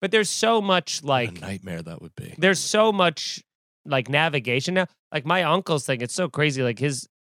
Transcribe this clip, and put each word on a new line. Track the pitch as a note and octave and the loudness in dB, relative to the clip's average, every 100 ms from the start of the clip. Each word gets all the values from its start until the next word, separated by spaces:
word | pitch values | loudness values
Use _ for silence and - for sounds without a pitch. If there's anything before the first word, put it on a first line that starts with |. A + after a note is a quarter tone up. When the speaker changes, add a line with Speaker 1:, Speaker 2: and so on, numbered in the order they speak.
Speaker 1:
but | F#3+ | 0
there's | A3 G#3 | 2 2
so | - A3 A3+ | 2 2 4
much, | G3 F3+ - - | 4 2 0 -4
like, | C#3+ C3 A#2 | 0 2 0
Speaker 2:
What | F2 | -6
a | D#2+ | -10
nightmare | G2 F#2 E2+ | -8 -8 -10
that | D#2+ E2+ | -10 -14
would | - - | -14 -16
be. | - - | -16 0
Speaker 1:
there's | F#3 F3+ | 2 2
so | - G#3+ A3 | 2 2 4
much, | G3+ F3 D#3 - - - _ _ _ D3+ | 4 2 0 -6 -10 -16 _ _ _ -4
like, | C3+ B2 | -2 0
navigation | D3 D#3+ C#3+ A#2+ B2 F3 | 2 2 0 0 -2 0
now. | F#3 F3 _ _ | 0 -2 _ _
Like, | D3+ | -6
my | C#3 F#3 | 0 2
uncle's | D#3+ F3+ E3+ D3+ - | 2 2 2 -2 0
thing, | B2+ | -4
it's | A#2+ | -4
so | - E3+ | -2 -2
crazy. | C#3+ D3+ C3 | 0 0 0
Like, | B2 G#2+ | -2 0
his | C#3+ B2+ - _ | -2 -4 -8 _